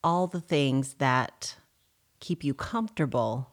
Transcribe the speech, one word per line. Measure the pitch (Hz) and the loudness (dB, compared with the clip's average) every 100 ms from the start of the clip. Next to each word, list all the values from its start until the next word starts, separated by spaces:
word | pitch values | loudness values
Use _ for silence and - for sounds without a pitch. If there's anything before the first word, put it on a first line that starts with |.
All | 165 175 185 | 2 2 0
the | 180 | -4
things | - 151 139 131 135 - | 0 2 4 2 0 0
that | 135 127 123 _ - - _ _ _ _ _ _ | 2 4 0 _ -12 -12 _ _ _ _ _ _
keep | - 175 | -8 -4
you | 143 | -2
comfortable | 135 - 233 220 - 147 127 110 120 131 | -4 -4 -4 -4 -2 0 0 0 -2 -8